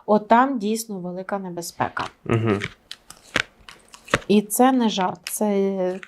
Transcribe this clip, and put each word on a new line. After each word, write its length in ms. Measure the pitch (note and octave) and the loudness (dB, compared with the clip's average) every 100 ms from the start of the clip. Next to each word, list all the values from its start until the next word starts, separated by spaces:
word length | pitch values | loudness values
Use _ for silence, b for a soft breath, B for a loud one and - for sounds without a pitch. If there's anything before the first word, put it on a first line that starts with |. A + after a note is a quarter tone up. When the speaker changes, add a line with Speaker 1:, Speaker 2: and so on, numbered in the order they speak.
| - | 2
Speaker 1:
От 220 | G#3 G#3+ | 2 4
там 300 | A#3 C4+ B3+ | 4 4 0
дійсно 400 | G3+ A3 A3 G3 | -2 -4 -6 -10
велика 400 | F3+ F3+ F#3 G3+ | -8 -10 -8 -8
небезпека. 640 | F#3 F3 E3+ - - - - _ - | -8 -10 -10 -6 -6 -4 -10 _ -2
Speaker 2:
Мгм. 340 | A2+ A2 G2+ - - - - _ - - - - _ - - _ - - - - | 0 2 0 -2 -14 -20 -20 _ -20 -10 -6 -6 _ -20 -20 _ -18 -4 -4 2
Speaker 1:
І 140 | G#3 | 2
це 300 | G#3 - B3+ | 2 4 4
не 180 | C4 A3+ | 4 0
жарт, 300 | F#3+ F#3 - | 0 -4 -4
це 760 | - - G#3+ G3 G3 F#3+ F3+ F#3 | -10 -4 0 0 0 0 -4 -4